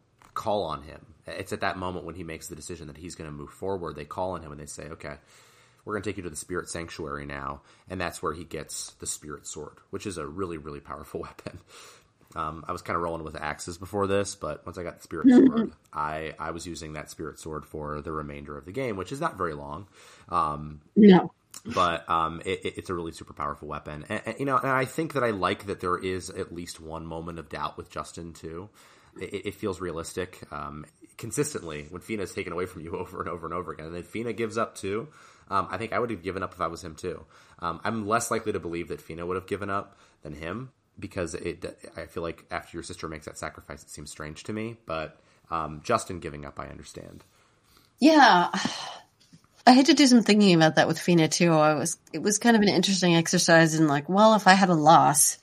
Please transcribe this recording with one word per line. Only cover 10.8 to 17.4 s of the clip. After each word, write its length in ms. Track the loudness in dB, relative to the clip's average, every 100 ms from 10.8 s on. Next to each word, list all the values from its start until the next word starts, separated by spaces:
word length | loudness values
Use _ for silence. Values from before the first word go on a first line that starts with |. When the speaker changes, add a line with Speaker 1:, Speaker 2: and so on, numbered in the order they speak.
| -14 -14 -12 -12
Speaker 1:
<laughs> 60 | -12
weapon. 320 | -14 -16 -18 _ -20 -20 -20 _ _ _ -8
Um, 300 | -8 -8 -10
I 40 |
was 100 | -10
kinda 160 | -6 -4
rolling 240 | -2 -4
with 120 | -8 -8
axes 420 | -6 -6 -8 -12
before 300 | -6 -2 0
this, 280 | 0 -2 -6
but 300 | -10 -10 -12
once 120 | -10
I 40 |
got 140 | -10 -12
the 60 |
Spirit 260 | -10 4 8
Speaker 2:
<laughs> 0 |
Speaker 1:
Sword, 420 | 10 8 4 -4 -8 _
I, 400 | -6 -4 -4 -8 -8
I 120 | -8
was 140 | -8 -10
using 280 | -12 -12
that 180 | -12 -14
Spirit 280 | -12 -12
Sword 240 | -12